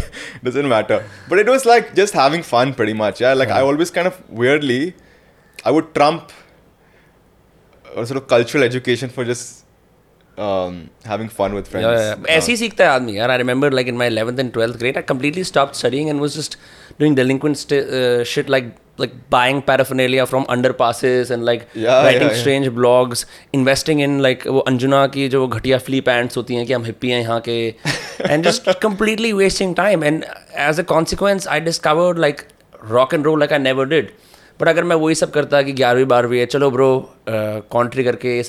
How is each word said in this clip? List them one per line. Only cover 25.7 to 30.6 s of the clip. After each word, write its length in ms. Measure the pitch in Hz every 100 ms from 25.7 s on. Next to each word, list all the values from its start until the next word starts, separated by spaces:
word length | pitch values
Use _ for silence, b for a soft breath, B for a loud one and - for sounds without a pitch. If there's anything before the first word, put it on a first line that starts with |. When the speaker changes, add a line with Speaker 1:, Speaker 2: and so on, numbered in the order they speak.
| 127
Speaker 2:
flea 180 | - 135 131
pants 260 | 120 123 131
होती 180 | 117 123
हैं 100 | 120
कि 60 |
हम 120 | 127
हिप्पी 260 | 117 110 123
हैं 100 | 123
यहाँ 180 | 117 117 117
के, 260 | 117 113 113 151 B
Speaker 1:
<laughs> 260 | B B 139
Speaker 2:
and 140 | 147
just 260 | 175 165 - 185
completely 520 | 220 196 214 214 226
wasting 400 | 196 190 - 190 170
time. 260 | 190 185
And 220 | 147 156 - - -
as 240 | -